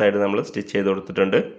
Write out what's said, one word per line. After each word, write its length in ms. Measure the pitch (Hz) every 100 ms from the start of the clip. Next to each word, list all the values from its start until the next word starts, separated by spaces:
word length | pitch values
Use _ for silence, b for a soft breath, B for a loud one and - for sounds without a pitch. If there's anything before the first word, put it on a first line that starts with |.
സൈഡ് 180 | 104 101 101
നമ്മൾ 140 | 104 151
സ്റ്റിച്ച് 220 | - 101 104
ചെയ്ത് 140 | 98
കൊടുത്തിട്ടുണ്ട്. 480 | 95 - 92 95 117 -